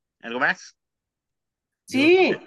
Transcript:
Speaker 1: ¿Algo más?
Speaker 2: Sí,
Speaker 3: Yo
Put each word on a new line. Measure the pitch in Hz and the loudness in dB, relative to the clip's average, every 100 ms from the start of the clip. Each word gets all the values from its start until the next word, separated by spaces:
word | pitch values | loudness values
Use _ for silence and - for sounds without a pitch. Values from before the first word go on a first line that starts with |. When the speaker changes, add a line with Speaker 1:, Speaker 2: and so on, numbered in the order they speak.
| _ _ | _ _
Speaker 1:
¿Algo | 117 123 | -12 -6
más? | 151 185 - _ _ _ _ _ _ _ _ _ _ _ | -4 -6 -12 _ _ _ _ _ _ _ _ _ _ _
Speaker 2:
Sí, | - 254 302 370 302 | -8 -2 2 4 2
Speaker 3:
Yo | - | -2